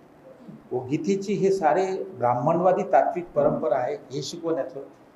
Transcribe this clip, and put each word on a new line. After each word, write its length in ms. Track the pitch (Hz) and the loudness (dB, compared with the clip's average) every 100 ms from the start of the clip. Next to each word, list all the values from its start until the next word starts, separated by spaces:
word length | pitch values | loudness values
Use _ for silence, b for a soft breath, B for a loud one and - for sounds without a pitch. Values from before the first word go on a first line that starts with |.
| - - - - - - - | -20 -20 -20 -20 -20 -20 -8
व 60 | 123 | -6
गीतेची 540 | 127 151 - 196 220 | -2 -2 0 -2 -2
हे 180 | 190 190 | 0 2
सारे 540 | - 156 175 190 190 | 2 4 2 2 -2
ब्राह्मणवादी 760 | - 123 120 123 143 170 185 185 | -8 -2 0 2 2 2 4 2
तात्विक 460 | 196 151 - 180 170 | 4 4 4 0 -4
परंपरा 480 | 151 143 147 156 139 | 0 2 2 0 0
आहे 180 | 123 | 0
हे 280 | 147 - 143 | -6 -8 -8
शिकवण्याचं 580 | 143 170 165 156 127 139 - - - | -8 -8 -4 -4 -4 -10 -14 -18 -20